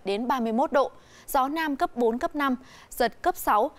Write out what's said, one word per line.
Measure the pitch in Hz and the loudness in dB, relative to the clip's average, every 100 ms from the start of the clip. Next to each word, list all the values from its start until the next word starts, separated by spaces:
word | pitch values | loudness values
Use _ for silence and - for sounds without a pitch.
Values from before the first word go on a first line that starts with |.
| - | -4
đến | 202 247 | -4 -2
ba | 262 | -2
mươi | 226 | 0
mốt | 220 311 | 0 2
độ. | 285 262 - - - - | 2 0 -4 -20 -20 -2
Gió | 277 269 | 0 0
Nam | 320 320 277 | -2 -4 -2
cấp | 349 - | -4 0
bốn, | 240 240 | 0 0
cấp | 339 294 | -4 -2
năm, | 277 247 - - - | 0 -2 -6 -20 -14
giật | - 233 - | -2 -2 0
cấp | - - | -2 -2
sáu, | - 208 269 | 2 2 2